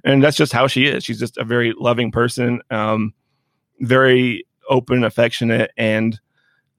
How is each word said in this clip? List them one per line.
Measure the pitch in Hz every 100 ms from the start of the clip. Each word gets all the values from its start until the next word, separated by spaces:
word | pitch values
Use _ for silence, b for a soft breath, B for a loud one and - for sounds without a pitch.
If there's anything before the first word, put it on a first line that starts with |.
and | - 139
that's | 143 143
just | 151
how | 120 131
she | 127 143
is. | 139 -
She's | 110
just | 120 -
a | 113
very | 120 117 -
loving | 117 120 117
person, | 113 120 127 120 120 -
um, | 110 110 110 110 - _ _ _ _ _ -
very | 123 131 131 127 127 101 - _ -
open, | 131 123 127
affectionate, | 110 - 117 - 117 113 - -
and, | 113 110 113 110 _ _ _ _ _